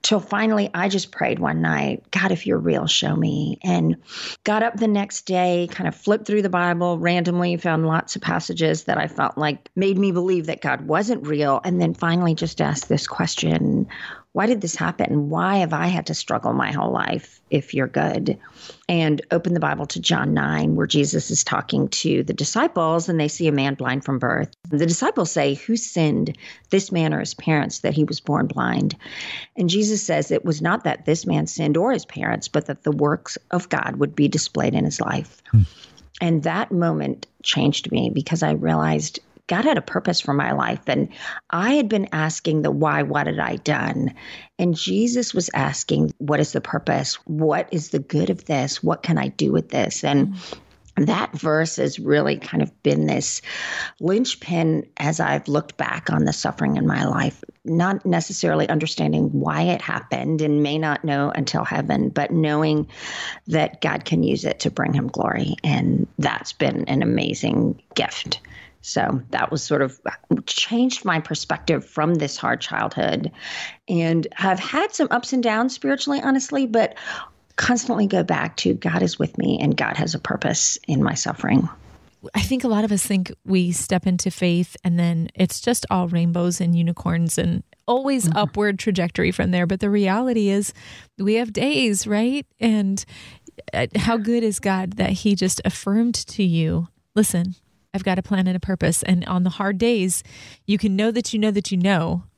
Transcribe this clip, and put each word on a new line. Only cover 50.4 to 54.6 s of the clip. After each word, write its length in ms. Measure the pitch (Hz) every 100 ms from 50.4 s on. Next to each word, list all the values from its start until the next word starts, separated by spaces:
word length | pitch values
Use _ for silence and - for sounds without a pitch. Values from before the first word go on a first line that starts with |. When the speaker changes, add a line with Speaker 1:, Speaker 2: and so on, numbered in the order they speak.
| - - - _ - -
Speaker 1:
That 360 | 151 196 214
verse 440 | 156 160 151 160 -
has 220 | 139 139
really 380 | - 147 143 143
kind 240 | - 156
of 220 | 147 _
been 240 | 143 143 151
this 340 | 135 - - - - - - - -
linchpin 840 | 160 202 247 - - 170